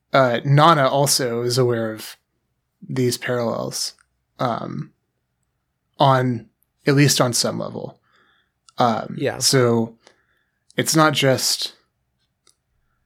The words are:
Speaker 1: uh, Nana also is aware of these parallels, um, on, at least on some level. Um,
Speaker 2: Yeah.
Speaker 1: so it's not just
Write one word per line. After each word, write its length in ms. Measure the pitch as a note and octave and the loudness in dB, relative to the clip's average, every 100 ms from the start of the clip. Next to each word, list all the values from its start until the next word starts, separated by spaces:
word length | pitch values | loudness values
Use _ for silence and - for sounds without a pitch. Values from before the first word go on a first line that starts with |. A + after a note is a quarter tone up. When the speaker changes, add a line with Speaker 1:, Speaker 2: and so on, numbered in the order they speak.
| - | -2
Speaker 1:
uh, 280 | C#3 B2+ A#2 | 2 2 0
Nana 420 | C#3 C#3+ D#3+ D3+ C3+ | 2 4 6 6 2
also 540 | C#3 C#3+ - B2 A#2 | 2 0 0 -2 -4
is 140 | A#2+ A#2+ | -2 0
aware 340 | B2 A#2 A2+ | 0 0 -4
of 240 | G#2+ - - _ _ _ _ _ _ - | -8 -16 -20 _ _ _ _ _ _ -8
these 300 | C3 B2 A#2+ | -2 -2 -2
parallels, 760 | - B2 A2+ - C3 - - _ _ _ _ - | -4 -4 -4 -4 -6 -8 -10 _ _ _ _ -6
um, 540 | B2+ G#2+ G1+ G1+ - _ _ _ _ _ _ _ _ _ _ - | -4 -4 -8 -10 -12 _ _ _ _ _ _ _ _ _ _ 0
on, 500 | C#3 C3 B2+ A2+ - _ _ _ | 2 4 0 -4 -10 _ _ _
at 80 | - | 0
least 240 | C#3 D3 - | 4 4 2
on 120 | B2+ | 0
some 240 | B2 A2+ A2+ | 0 -4 -4
level. 420 | G#2 - - - _ _ _ _ _ _ _ - | -8 -10 -14 -18 _ _ _ _ _ _ _ 0
Um, 380 | A#2+ A2 - - | 0 0 -6 -6
Speaker 2:
Yeah. 220 | C3 B2+ | -6 -2
Speaker 1:
so 580 | - C3+ A#2+ A#2 A#2 - _ _ _ _ _ _ _ | 0 2 4 2 -2 -8 _ _ _ _ _ _ _
it's 200 | - - | -6 0
not 180 | D#3+ D#3 | 2 2
just 600 | C#3 C3+ B2 - - - _ _ _ _ _ _ _ _ _ _ _ _ _ | 2 0 0 -2 -4 -8 _ _ _ _ _ _ _ _ _ _ _ _ _